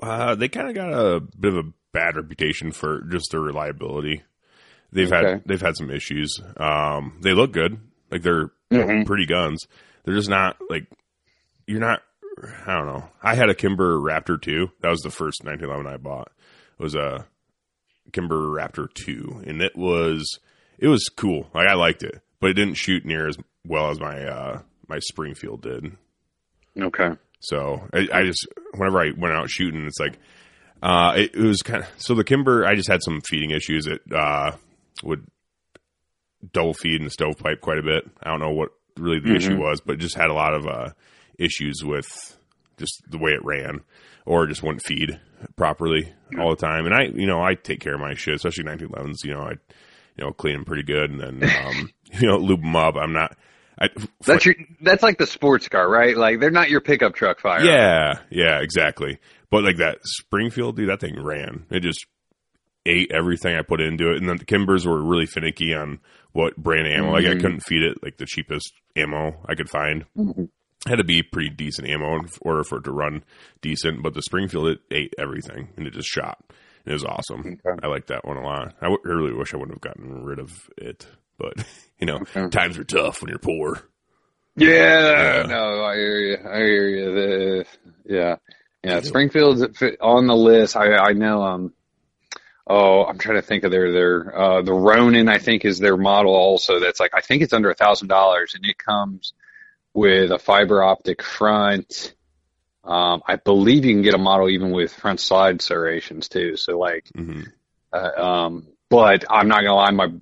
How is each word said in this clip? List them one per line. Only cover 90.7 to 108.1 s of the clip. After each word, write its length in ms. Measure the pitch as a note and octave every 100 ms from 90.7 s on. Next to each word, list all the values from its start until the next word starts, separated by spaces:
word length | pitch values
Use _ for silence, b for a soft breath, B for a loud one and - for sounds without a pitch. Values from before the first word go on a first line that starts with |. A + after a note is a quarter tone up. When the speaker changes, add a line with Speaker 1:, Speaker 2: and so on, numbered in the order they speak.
| A2
Speaker 2:
I, 180 | G#2 G#2
I 180 | G2+
know, 280 | G#2 G#2+ G#2+
um, 320 | G2 F#2 F#2 - _ _ _ _ _ B B B -
oh, 360 | G2+ G2 F#2+ G2
I'm 120 | F#2
trying 240 | G#2 G#2+
to 60 | -
think 160 | G#2
of 80 | F#2+
their, 200 | F#2 F#2
their, 480 | F2+ F2+ F2 E2+ -
uh, 220 | F#2+ F#2
the 120 | F#2
Ronin, 540 | F#2 G2 A2 A#2+ A#2 A2+
I 100 | G#2
think, 260 | G#2+ A2 G#2+
is 140 | F2+
their 180 | G2+ F#2
model 380 | G2 G2+ G2+ F#2+
also. 440 | F#2 F#2+ - F2+
That's 200 | F2+ -
like, 160 | F2+ F#2+
I 60 |
think 200 | - C#3
it's 120 | D3+
under 180 | A2+ G2+
a 40 | E2+
thousand 340 | G#2 G2+ G2
dollars, 440 | F#2+ F#2+ F2+ F2
and 100 | F#2+ G2
it 120 | -
comes 560 | - G#2 G2 F#2+ - - b b b b _
with 360 | G#2 G2+ F#2+ F#2
a 60 | F2
fiber 440 | - G2+ G2 G2+
optic 400 | F#2+ F#2+ - E2+
front. 920 | - - G#2+ G#2+ G2+ G2 - - - - _ _ _ _ _ _
Um, 400 | F2 F2 F2 F2 -
I 100 | F#2
believe 480 | - G2+ G2+ C#3+ C3
you 80 |
can 100 | G#2
get 100 | G2+
a 60 | F#2+
model 300 | F#2+ F#2+ F#2+
even 220 | F#2+ F#2+
with 220 | F2+ E2+
front 260 | - G#2 F#2
side 420 | - F#2+ F#2+ F2+
serrations 680 | - E2+ E2 E2 - D#2+ -
too. 260 | F#2 F2 D#2+
So, 200 | - F2
like, 320 | F2+ E2 - -
Speaker 1:
Mm-hmm. 240 | E2+ D2+ D#2 - _ _ _
Speaker 2:
uh, 300 | F2 F#2